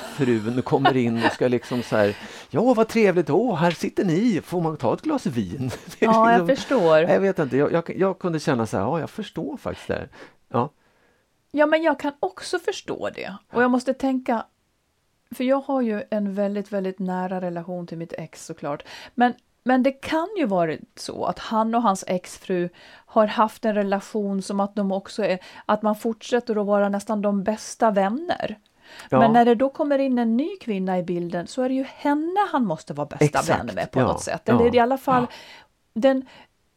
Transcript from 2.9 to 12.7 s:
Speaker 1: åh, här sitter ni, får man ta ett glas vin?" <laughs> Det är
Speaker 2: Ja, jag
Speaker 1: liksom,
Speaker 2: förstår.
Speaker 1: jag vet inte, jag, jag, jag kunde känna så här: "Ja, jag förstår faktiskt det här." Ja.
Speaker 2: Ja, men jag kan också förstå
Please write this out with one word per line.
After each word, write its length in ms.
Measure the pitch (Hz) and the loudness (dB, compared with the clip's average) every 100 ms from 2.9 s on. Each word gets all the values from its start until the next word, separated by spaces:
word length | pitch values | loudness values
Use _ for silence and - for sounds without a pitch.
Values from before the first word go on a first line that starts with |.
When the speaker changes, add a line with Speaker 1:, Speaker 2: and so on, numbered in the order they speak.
| 226 208 175 156 | 4 4 4 2
Speaker 1:
åh, 260 | 151 247 170 | 2 2 2
här 140 | 170 | 0
sitter 340 | 160 190 - | 0 -4 -2
ni, 360 | 214 160 240 180 | 0 2 2 0
får 160 | - 175 | -2 -2
man 160 | 160 156 | -2 -2
ta 180 | 110 | -2
ett 80 | 156 | 0
glas 240 | 311 294 - | -2 -2 -2
vin?" 440 | 120 95 - 127 - | -4 -4 -4 -6 -8
<laughs> 140 | - - | -12 -2
Det 80 | 226 | 4
är 40 | |
Speaker 2:
Ja, 220 | 220 226 | 6 6
jag 140 | 233 170 | 6 4
Speaker 1:
liksom, 80 | 269 - 269 | 0 0 2
Speaker 2:
förstår. 200 | 170 156 | 6 6
Speaker 1:
jag 220 | 170 190 | 6 4
vet 180 | 190 185 | 2 0
inte, 180 | 143 123 | 0 2
jag, 160 | 143 | 2
jag, 180 | 170 170 - | 0 -2 -2
jag 220 | 190 185 | -2 -2
kunde 220 | 185 160 | -4 -4
känna 260 | 156 131 113 | 0 0 0
så 100 | 113 | -2
här: 80 | |
"Ja, 160 | 101 165 | -2 -2
jag 100 | 135 | -4
förstår 460 | - 208 - 226 294 | -8 -10 -8 -8 -8
faktiskt 320 | - 85 - | -8 -8 -6
det 60 | |
här." 140 | - - - - _ _ | -6 -6 -16 -20 _ _
Ja. 220 | 120 135 _ _ _ _ _ _ _ _ | -2 -2 _ _ _ _ _ _ _ _
Speaker 2:
Ja, 160 | 285 302 | 0 2
men 160 | 320 | 4
jag 180 | 320 285 | 2 0
kan 120 | 285 - | -2 -4
också 380 | 381 - - 359 | -6 -6 -6 -6
förstå 500 | 339 | -4